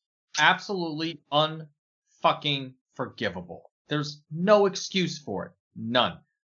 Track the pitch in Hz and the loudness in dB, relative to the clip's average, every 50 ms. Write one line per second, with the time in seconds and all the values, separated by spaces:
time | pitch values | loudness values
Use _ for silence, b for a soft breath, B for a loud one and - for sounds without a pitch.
0 | _ _ _ _ _ _ - - 151 165 185 180 - - 208 185 170 165 151 151 | _ _ _ _ _ _ 0 4 4 4 4 4 0 -6 -4 -4 -4 -4 -4 -4
1 | 160 165 165 - _ _ 143 147 156 156 160 160 156 - _ _ _ _ _ _ | -4 -6 -6 -10 _ _ 2 2 2 2 -2 -8 -12 -16 _ _ _ _ _ _
2 | _ _ _ _ - 165 147 151 - 151 143 139 131 127 131 _ _ _ _ - | _ _ _ _ 2 2 2 2 0 -2 -2 -2 -4 -8 -12 _ _ _ _ -8
3 | 127 110 - - 117 101 87 92 87 90 82 80 - _ _ _ _ _ 151 151 | -8 -8 -6 -4 -4 -4 -4 -6 -12 -12 -16 -18 -20 _ _ _ _ _ -4 -4
4 | 147 147 - - _ _ 156 165 175 208 214 208 202 196 185 - - - - 190 | -4 -4 -8 -14 _ _ -8 -4 4 4 6 6 6 4 2 -2 -8 -4 -2 -2
5 | 175 165 - - - 123 101 90 - - - _ _ _ _ 110 110 113 120 127 | -2 -2 -4 -8 -10 -8 -8 -8 -8 -10 -14 _ _ _ _ -12 -8 0 2 2
6 | 113 92 85 - _ _ _ _ _ | 2 2 -2 -8 _ _ _ _ _